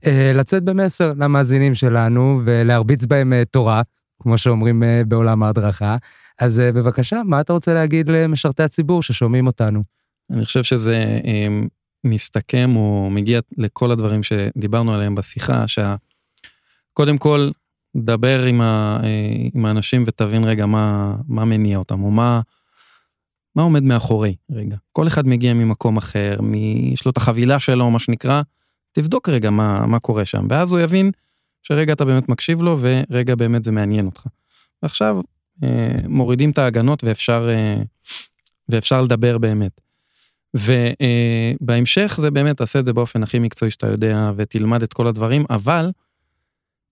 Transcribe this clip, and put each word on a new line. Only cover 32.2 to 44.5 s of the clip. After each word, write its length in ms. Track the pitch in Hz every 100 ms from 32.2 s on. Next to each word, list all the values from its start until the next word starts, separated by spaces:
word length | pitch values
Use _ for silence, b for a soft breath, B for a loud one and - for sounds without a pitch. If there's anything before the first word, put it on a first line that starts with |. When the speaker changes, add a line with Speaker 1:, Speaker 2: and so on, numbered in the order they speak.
| 131
Speaker 2:
מקשיב 340 | 120 - 165
לו, 160 | 170 156
ורגע 540 | 123 131 135 123 123
באמת 300 | 120 117 117
זה 80 | 113
מעניין 340 | 107 104 107 95
אותך. 200 | 90 - _ _ _ _ _
ועכשיו, 380 | 165 - 214 190 - _ _ _
אה, 60 | 139 120 113 123 87
מורידים 420 | 139 120 123 147
את 80 | 147
ההגנות 460 | 131 117 117 147
ואפשר, 440 | 117 107 - 117 117
אה, 320 | 113 107 104 104 _ B B B _ _ _ -
ואפשר 340 | 113 - 131
לדבר 360 | 127 120 120 117
באמת. 420 | 113 107 98 - _ _ _ _ _ _ _ -
ו-, 160 | 104 123 120 -
אה, 520 | 131 120 117 117 113 -
בהמשך 540 | 117 117 120 - 202 -
זה 100 | 151
באמת, 260 | 143 143 143
תעשה 220 | 117 139
את 60 |
זה 80 | 127
באופן 300 | 117 120 123
הכי 160 | 107 120
מקצועי 320 | 117 - 110
שאתה 160 | - 110
יודע, 440 | 104 110 107 107 101
ותלמד 460 | 104